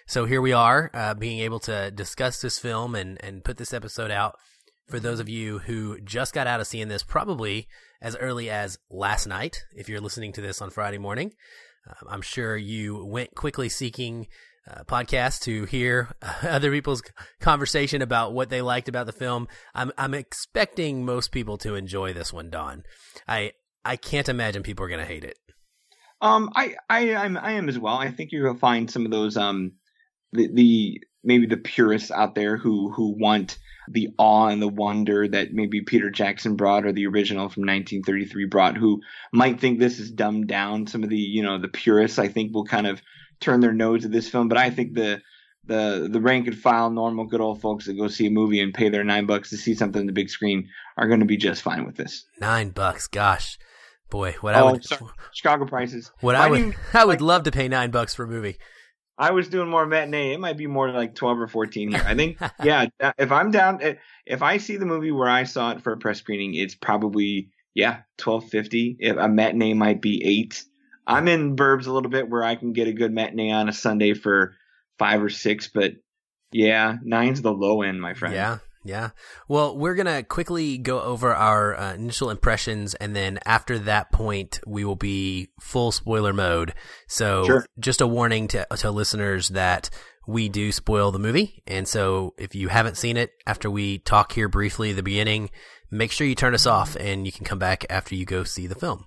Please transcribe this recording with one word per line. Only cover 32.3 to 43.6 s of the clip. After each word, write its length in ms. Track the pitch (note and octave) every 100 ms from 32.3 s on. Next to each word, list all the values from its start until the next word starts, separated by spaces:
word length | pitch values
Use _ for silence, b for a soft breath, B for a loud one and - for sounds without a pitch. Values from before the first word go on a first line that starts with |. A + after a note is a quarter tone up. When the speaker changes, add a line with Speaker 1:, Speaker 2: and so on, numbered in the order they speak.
Speaker 2:
there 220 | - G#2 A2
who, 340 | A#2 G#2 G2+
who 220 | G#2 A2 G#2
want 400 | G#2+ G#2+ F#2+ - B B B
the 240 | A2+ G#2+ -
awe 300 | A2 G#2+ A2
and 160 | G#2
the 60 | G#2
wonder 600 | G2+ G#2 G#2 G#2 G2+ G#2
that 240 | G2+ -
maybe 300 | G#2 G#2 G#2
Peter 260 | G2 A#2 G2+
Jackson 480 | G2 G2+ G2+ A2+ G2+
brought 300 | G2+ G2+ G#2
or 60 |
the 140 | G2 G2+
original 440 | G#2 G2+ G2+ G2
from 140 | G2+
nineteen 380 | G2 G2 F#2+ G2
thirty-three 440 | F#2+ G2 G2+ G2+ G2
brought, 320 | G2 F2+ -
who 240 | A2 G#2 B B B
might 300 | A#2 C3 A#2+
think 180 | C3 A#2
this 200 | B2 A#2+
is 120 | G#2+
dumbed 380 | - G#2+ G#2+ G#2
down. 380 | G2+ G2+ G#2+ G#2+
Some 160 | A2+
of 80 | G#2+
the, 80 | G#2+
you 240 | G2+ G#2+
know, 160 | G#2 F#2+
the 100 | F2+
purists, 500 | - - G#2+ A2 -
I 100 | G2+
think, 260 | A2 G#2+
will 100 | A2
kind 220 | G#2 A2 G#2
of 160 | G2 - b b b
turn 200 | - B2